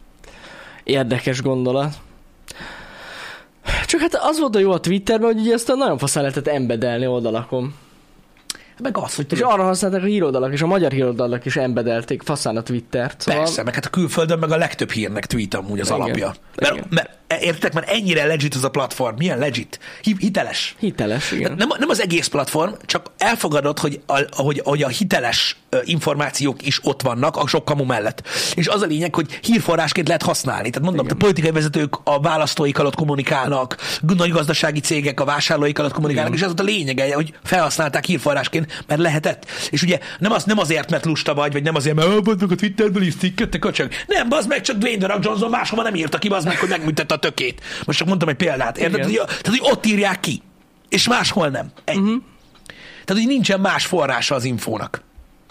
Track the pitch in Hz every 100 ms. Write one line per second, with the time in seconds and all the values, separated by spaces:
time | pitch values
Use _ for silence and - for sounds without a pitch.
0 | - - - - - - - - - 135
1 | 123 123 - 127 135 131 127 131 147 147
2 | - - - - - - - - - -
3 | - - - - - _ - - - 339
4 | 330 - 277 311 285 208 190 175 165 196
5 | 196 226 233 220 220 233 233 262 262 143
6 | 139 151 139 135 139 143 123 117 123 117
7 | 127 123 117 110 120 131 127 143 - -
8 | _ - - _ - - - - 254 -
9 | - - 143 - 247 208 185 185 196 190
10 | 190 208 160 131 131 143 165 190 151 135
11 | 127 120 123 120 131 120 131 120 117 117
12 | 120 131 - 147 - 113 113 120 - 127
13 | 123 - - 151 165 160 120 120 - 185
14 | 165 - 160 170 156 160 165 - 120 113
15 | 101 104 - 120 98 101 98 101 98 107
16 | 92 - 95 - - - 143 151 - 165
17 | - - - 165 170 156 - 165 160 214
18 | 196 156 151 160 143 135 131 143 127 -
19 | 123 110 180 123 147 117 - - - -
20 | - 190 214 190 - - - - 214 -
21 | 107 117 - - - 160 240 - 294 226
22 | 196 170 - 147 131 156 175 - - -
23 | - - 202 233 175 147 143 - 156 143
24 | - 139 147 - 139 147 - 147 135 123
25 | 190 - 120 - - - - 131 123 165
26 | 156 143 143 - 139 127 - - - 135
27 | 127 120 143 156 147 160 - 143 131 117
28 | 107 - - - - - 170 208 196 151
29 | 170 156 156 - - 233 - 165 156 -
30 | 156 165 - 156 135 101 113 127 165 175
31 | 254 - 202 170 160 160 151 156 147 -
32 | - 143 160 160 147 - 147 139 143 -
33 | 151 139 131 143 135 135 127 - - -
34 | 156 185 175 165 151 151 160 147 - 160
35 | 143 139 139 143 - 156 147 147 147 165
36 | 151 135 - 170 190 170 196 214 139 131
37 | 135 143 156 - - 180 165 - 151 151
38 | 139 160 147 139 127 165 156 - - 151
39 | 170 151 147 - - - - 147 180 165
40 | - - 196 220 190 214 156 156 139 165
41 | 165 151 - 143 147 143 151 156 135 151
42 | 170 214 202 202 196 180 208 202 214 190
43 | 185 - 180 185 220 165 208 - 135 -
44 | - 381 240 294 226 277 - 220 240 220
45 | 190 202 214 214 226 240 - 220 226 185
46 | 156 160 202 190 160 - 185 180 156 156
47 | 151 151 165 - 127 - - - - 147
48 | 165 190 160 135 175 131 117 - 170 160
49 | 135 220 - - - 247 285 247 220 208
50 | 196 185 - 120 - _ _ _ - 196
51 | - 247 - 208 156 135 - - - 175
52 | 202 233 - - - - - - - -
53 | - 196 233 277 190 190 190 147 - 180
54 | 139 120 - 135 120 117 - 110 - -
55 | - - - - _